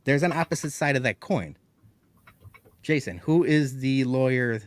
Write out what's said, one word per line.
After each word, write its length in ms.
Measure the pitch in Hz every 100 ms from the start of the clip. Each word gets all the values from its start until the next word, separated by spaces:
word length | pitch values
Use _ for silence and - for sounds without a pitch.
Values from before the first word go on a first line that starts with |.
there's 180 | - 143
an 100 | 175
opposite 380 | 160 165 165 151
side 260 | - 147 135
of 60 |
that 180 | 127 -
coin. 360 | - 160 80 - _ _ _ _ _ _ - _ - - _ _
Jason, 360 | - 151 104 87
who 260 | - 165
is 360 | 151 151 135 131
the 240 | 131 135
lawyer 560 | 127 131 131 127 123 110